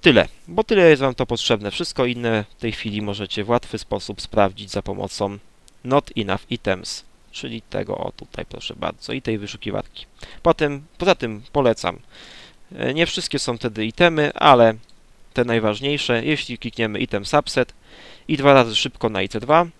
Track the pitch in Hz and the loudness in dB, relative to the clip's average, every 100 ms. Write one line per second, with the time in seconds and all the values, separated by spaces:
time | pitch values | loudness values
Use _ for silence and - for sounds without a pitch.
0 | 180 117 - - - 170 220 208 170 147 | 8 6 4 -2 -8 -4 2 6 8 8
1 | 135 123 127 117 - 113 104 - 110 - | 4 -2 -4 -2 0 0 -2 -6 -6 -2
2 | 123 120 120 110 101 - 117 104 113 104 | -2 -2 0 0 -2 -8 -8 -6 -6 -6
3 | 104 101 101 - 104 120 - 110 - 101 | -6 -6 -6 -6 0 -2 -2 -10 -6 -8
4 | - 104 - 110 98 101 101 101 101 95 | -6 -12 -4 2 2 0 -8 -8 -6 -8
5 | 98 - 101 101 - _ - _ 123 139 | -8 -4 -6 -6 -16 _ -20 _ 0 0
6 | - - 101 98 - 120 - 95 - - | 0 -6 -4 -4 -6 -6 -4 -4 -6 -12
7 | - _ - - 135 113 - 101 95 95 | -14 _ -20 -14 -10 -12 -8 -8 -6 -6
8 | - - - - - - - - - - | -8 -12 -14 -12 -12 -12 -14 -8 -8 -8
9 | - 127 123 110 101 - - 101 - - | -10 -8 -4 -6 -6 -12 -8 -8 -10 -16
10 | - _ - - 170 160 151 143 151 - | -20 _ -20 -2 0 2 0 -4 -12 -4
11 | 180 175 120 107 123 147 127 110 87 90 | 0 0 -2 -8 -4 0 2 2 -2 -6
12 | - - - - - - - 185 131 147 | -16 -20 -20 -20 -20 -20 -20 -6 -4 0
13 | 170 - - 143 - 117 123 107 110 - | -2 -2 -4 -4 -4 -4 -4 -4 -6 2
14 | 175 160 147 - 151 127 117 110 - - | 2 4 0 4 6 8 8 4 -10 -20
15 | _ _ - - 120 117 107 104 139 143 | _ _ -10 -4 0 2 0 -2 -4 -4
16 | - 117 113 151 - 120 120 - 113 104 | 0 0 0 -4 -4 -8 -10 -4 -4 -2
17 | - 104 101 147 - - 123 - _ - | -4 -4 0 0 0 -2 -2 -4 _ -20
18 | - - - 147 139 139 117 107 135 - | -20 -20 -4 2 6 6 6 0 -4 -4
19 | 113 101 98 110 117 156 170 | -4 -2 -4 -6 2 2 2